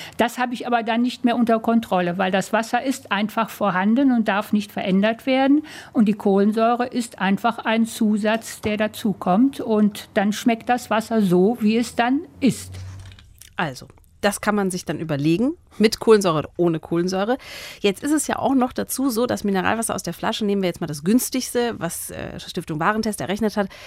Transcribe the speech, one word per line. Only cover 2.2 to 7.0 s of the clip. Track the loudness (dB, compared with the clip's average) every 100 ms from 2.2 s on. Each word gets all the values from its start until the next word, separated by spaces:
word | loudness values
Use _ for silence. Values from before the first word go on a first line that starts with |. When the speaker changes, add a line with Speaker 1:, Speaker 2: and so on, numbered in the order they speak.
| 0
Speaker 1:
das | 0 0
Wasser | -2 0 -2
ist | -2 -4 -2
einfach | -2 -2 -2 -4
vorhanden | 0 0 2 2 4 4
und | 2 2
darf | 0 0
nicht | -2 -2
verändert | -6 0 2 2 0 0
werden. | 2 4 4 0 -14 -6
Und | 2 2
die |
Kohlensäure | 2 2 4 4 4 2 2 -2
ist | -4